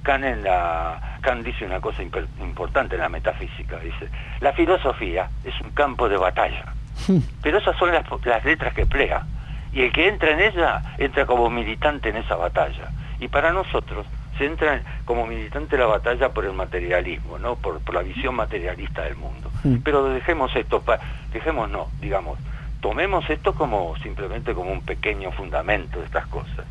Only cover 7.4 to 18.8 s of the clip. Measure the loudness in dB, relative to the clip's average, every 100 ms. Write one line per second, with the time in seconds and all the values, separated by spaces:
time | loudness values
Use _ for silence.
7.4 | 2 2 2 2 4 4 0 -4 2 2
8.4 | 4 2 0 2 4 4 4 2 -2 -8
9.4 | -8 -8 -4 2 2 6 4 4 4 6
10.4 | 4 4 2 2 -2 -2 0 2 4 6
11.4 | 4 2 -2 0 0 2 -2 -2 -2 0
12.4 | 0 2 0 -2 -6 -6 -6 -6 0 2
13.4 | 4 2 0 -2 -2 -6 -6 -8 -8 -2
14.4 | -2 2 2 2 -2 -8 -2 0 0 -4
15.4 | -6 -6 0 4 6 6 2 2 2 2
16.4 | -2 -2 -4 -2 0 0 0 -6 -8 -6
17.4 | -4 -2 -4 -4 -2 -2 -2 -4 -2 -2
18.4 | -2 -2 -4 -6